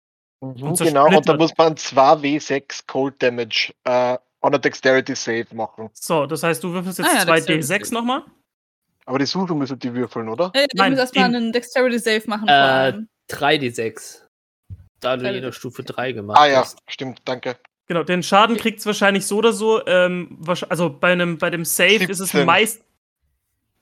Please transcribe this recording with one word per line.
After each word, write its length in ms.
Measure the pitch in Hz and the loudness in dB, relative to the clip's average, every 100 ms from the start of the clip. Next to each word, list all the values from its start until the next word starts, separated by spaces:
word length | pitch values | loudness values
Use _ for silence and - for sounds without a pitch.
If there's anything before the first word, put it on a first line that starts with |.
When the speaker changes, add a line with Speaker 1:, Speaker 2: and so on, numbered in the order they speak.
| _ _ _ _ | _ _ _ _
Speaker 1:
Mhm, 200 | 131 123 | -14 -8
Speaker 2:
Und 160 | 143 160 | -4 -2
Speaker 1:
genau, 260 | 170 143 147 | -2 2 4
und 60 | |
da 20 | |
Speaker 2:
zersplittert. 240 | 190 151 147 | 6 4 2
Speaker 1:
muss 160 | 160 - | 2 2
man 200 | 160 156 | 2 0
zwei 440 | - 127 135 156 | -2 4 6 4
W 160 | 143 151 | 2 -2
sechs 480 | - 139 139 - - | -2 -4 -4 -14 -8
Cold 360 | 131 135 131 | -4 -4 0
Damage, 500 | 127 120 113 - - - | -2 -2 -4 -4 -4 -6
äh, 340 | - 123 123 123 _ _ | -2 0 2 -2 _ _
on 120 | 139 | 0
a 40 | 143 | 2
Dexterity 560 | 143 - 131 131 127 | 0 0 2 2 2
Save 320 | 127 - 113 113 | -4 -4 -4 -4
machen. 360 | 113 110 - 113 | -8 -8 -10 -16
Speaker 2:
So, 320 | - - 165 139 | -12 -2 -2 -2
das 160 | 151 | -2
heißt, 200 | 170 156 | -2 -2
du 100 | 185 | -4
würfelst 240 | 175 180 180 | -6 -6 -2
jetzt 100 | 302 | 0
Speaker 3:
Ah 60 | |
ja, 100 | 294 | 2
Speaker 2:
zwei 160 | 175 160 | 4 2
D 220 | 156 160 | 2 0
sechs 260 | 147 196 202 | 0 -4 -4
Speaker 3:
Dexterity. 60 | |
Speaker 2:
nochmal? 300 | 233 240 262 - _ _ _ _ _ _ _ - | -4 -4 -4 -6 _ _ _ _ _ _ _ -6
Speaker 1:
Aber 120 | 131 | -4
die 80 | 139 | -2
Suche 280 | 180 185 | -2 -2
müsste 240 | 156 131 127 | -2 -4 -6
die 160 | 127 | -6
würfeln, 340 | 120 117 123 113 | -4 -4 -6 -6
oder? 220 | 113 180 | -4 -2
Speaker 3:
Äh, 160 | 262 277 | 0 0
dann 80 | 226 | 2
Speaker 2:
Nein, 140 | 196 | 2
Speaker 3:
muss 80 | 269 | 2
erstmal 280 | 254 269 254 | 0 0 0
Speaker 2:
den 60 | 240 | 0
Speaker 3:
einen 160 | 226 | -2
Dexterity 460 | 233 240 269 254 233 | -4 -2 0 0 0
Save 240 | 233 214 220 | 0 -2 -2
machen, 200 | 208 208 | -4 2
vor 60 | |
Speaker 4:
Äh, 60 | 143 | 4
Speaker 3:
allem. 480 | 135 131 135 208 220 _ - | 6 4 2 -2 -8 _ -16
Speaker 4:
drei 280 | - 143 156 | -4 0 0
D 140 | 131 | -2
sechs. 560 | 117 113 - - - _ _ _ _ - - - _ | -4 -6 -8 -16 -20 _ _ _ _ -20 -20 -20 _
Da 160 | 127 127 | -4 -2
du 60 | |
Speaker 3:
Drei 60 | 123 | -4
D 40 | |
sechs. 80 | 127 | -6
Speaker 4:
jeder 100 | 127 | -8
Stufe 300 | 117 127 117 | -10 -12 -12
drei 300 | 127 131 123 | -10 -6 -6
gemacht 260 | 120 101 107 | -6 0 4
Speaker 1:
Ah 80 | 147 | 6
ja, 140 | 135 | 4
Speaker 4:
hast. 180 | 117 - - | 0 -4 -16
Speaker 1:
stimmt, 340 | - 131 117 | -10 -10 -10
danke. 320 | - 127 127 123 _ _ - | -8 -8 -8 -10 _ _ -6
Speaker 2:
Genau, 160 | 170 | -4
den 180 | 147 180 | -2 -2
Schaden 320 | 160 196 220 | 2 4 4
Speaker 3:
Okay. 80 | 226 | 2
Speaker 2:
kriegt's 240 | 226 214 208 | -2 -4 -4
wahrscheinlich 400 | 208 202 196 196 | 0 2 2 0
so 120 | 202 | 0
oder 140 | 226 | 2
so, 320 | 202 220 220 - | 2 2 2 2
ähm, 480 | 180 180 180 175 - | 2 2 0 -8 -10
wahrsch-, 240 | 165 175 - | -6 -4 -4
also 220 | 170 170 | -2 -2
bei 200 | 139 180 | 0 2
einem, 280 | 180 175 160 | 2 0 -2
bei 120 | 175 | -2
dem 140 | 165 | -2
Save 400 | 170 - 185 214 | -4 2 4 4
ist 160 | 185 185 | 2 -4
es 100 | 185 | -2
Speaker 1:
Siebzehn. 160 | - 143 | 0 4
Speaker 2:
meist-, 380 | 180 220 - _ _ _ _ _ _ _ _ _ _ | 4 2 -4 _ _ _ _ _ _ _ _ _ _